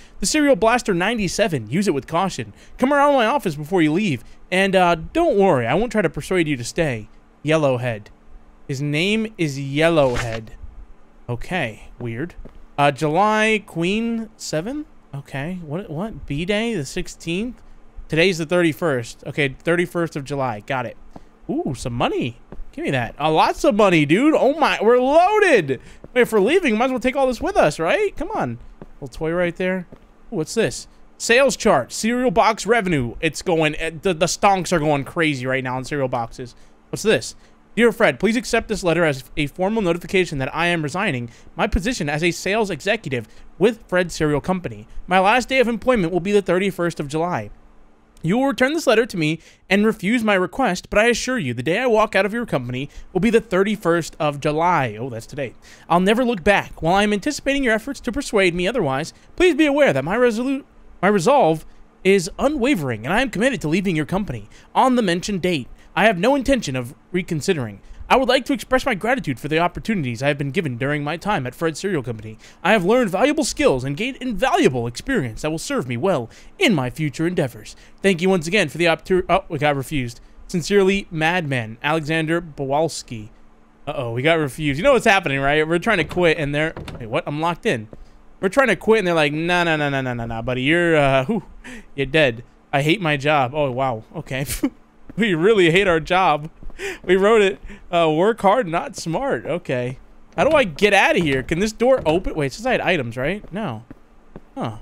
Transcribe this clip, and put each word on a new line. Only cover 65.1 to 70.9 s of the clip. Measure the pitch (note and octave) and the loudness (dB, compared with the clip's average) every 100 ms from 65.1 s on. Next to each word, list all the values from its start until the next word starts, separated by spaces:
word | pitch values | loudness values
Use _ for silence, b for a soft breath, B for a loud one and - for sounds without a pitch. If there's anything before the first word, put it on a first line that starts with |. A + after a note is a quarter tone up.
| F3 F#3+ G3 | 0 -2 -2
date. | F3 D#3+ A#2 - b D#3+ | -2 -2 -6 -14 b 2
I | G#3 | 2
have | F3+ | 4
no | G#3+ | 2
intention | C#4+ A#3 C4+ - | 2 2 0 0
of | C3 B2 - _ | -6 -6 -12 _
reconsidering. | F3+ F3+ D#3+ F#3+ E3 A2+ G2 b b - | -6 -4 -4 -2 -2 -2 -10 b b 0
I | A#3 | 2
would | B3 | 4
like | C4+ A#3 | 0 0
to | |
express | C4+ - B3+ | -6 0 -2
my | C#4+ G3+ | 0 -4
gratitude | G#3+ B3+ D#3 B2+ | -2 -2 -2 -6
for | D3+ | -2
the | D#3 | 0
opportunities | E3+ - C#3 G#3 B2+ A2+ | 0 -2 -4 -4 -2 -2
I | C#3 | -2
have | D3 | -2
been | C#3+ | -2
given | F3 D#3 A#2 | -2 -4 -4
during | C3+ | -4